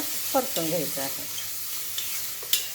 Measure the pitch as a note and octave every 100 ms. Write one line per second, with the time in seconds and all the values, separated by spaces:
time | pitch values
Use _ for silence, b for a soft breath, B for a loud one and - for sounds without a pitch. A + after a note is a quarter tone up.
0 | D4 - - C4+ A#3 - E3 E3+ C#3 C#3
1 | C3+ - C#3+ - - - - - - -
2 | - - - - - - -